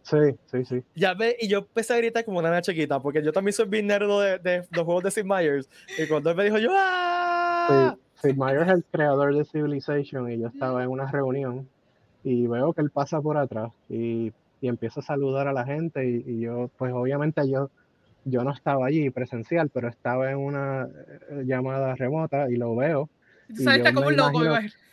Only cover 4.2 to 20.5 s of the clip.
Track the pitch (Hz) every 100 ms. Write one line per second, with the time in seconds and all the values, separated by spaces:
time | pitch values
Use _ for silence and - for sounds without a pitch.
4.2 | 196 185 180 180 180 175 165 180 190 214
5.2 | 190 190 156 139 131 - - - 151 151
6.2 | 156 170 202 214 233 392 381 359 349 349
7.2 | 349 349 349 349 339 135 131 - _ _
8.2 | 143 135 135 139 175 180 - 160 147 139
9.2 | 143 143 151 156 147 139 143 147 139 135
10.2 | 120 117 117 - 131 127 127 131 135 139
11.2 | 131 135 131 127 131 _ _ _ _ _
12.2 | 139 123 120 120 147 165 147 143 135 160
13.2 | 151 147 131 110 113 - - 117 117 113
14.2 | 113 - _ - 127 117 117 147 - 143
15.2 | 139 135 139 135 120 151 165 139 127 120
16.2 | 131 113 113 120 123 - 127 123 127 143
17.2 | 151 156 139 135 139 _ _ _ _ _
18.2 | 135 123 131 135 151 139 127 156 139 123
19.2 | 127 120 110 170 151 - 120 - 123 127
20.2 | 131 139 139